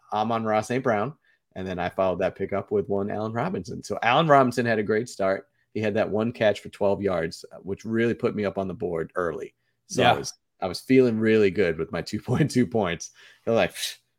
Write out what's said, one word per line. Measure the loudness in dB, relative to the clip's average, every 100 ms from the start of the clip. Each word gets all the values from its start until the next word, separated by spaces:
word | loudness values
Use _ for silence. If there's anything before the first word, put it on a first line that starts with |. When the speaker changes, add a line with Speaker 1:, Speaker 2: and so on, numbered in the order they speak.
| -6
Speaker 1:
Amon-Ra | -4 -2 -2 0 0
Saint | 0 -2
Brown, | 0 0 -2 -8 _ _ _ -10
and | -8
then | -4
I | -4
followed | 0 0 0
that | -2 -2
pick | -4
up | -4 -2
with | -2 0
one | -2 -4
Allen | -4 -4
Robinson. | -4 -4 -6 -8 -12
So | -8 -2
Allen | 2 4 6
Robinson | 6 6 2 0
had | 0
a |
great | 0 -2 -2
start. | -2 -2 -2 -6 _ _
He | -4
had | -2 0
that | 0
one | 0 -2
catch | 2 2 0
for | -4
twelve | -2 0 2
yards, | 0 0 -2 -6 -16
uh, | -16
which | -10 -10 -2
really | 0 0
put | 0 -2 -2
me | -2
up | -2
on | -4
the |
board | -4 -4 -4 -4 -2
early. | -2 -4 -10 _ _ _ -8
So | 2
I | 4
Speaker 2:
Yeah. | 4
Speaker 1:
was, | -2 -14 _ _
I | -8
was | -4
feeling | 4 6 6 4
really | 2 4 4
good | 2 0 0
with | -4
my | -6
<laughs> |
two | -6 -6
point | -2 0 2
two | 2 0
points. | 0 -2 -4 -8 -20 -20 _
They're | 0
like, | 2 2
"Psh, | -2 -10 -10 _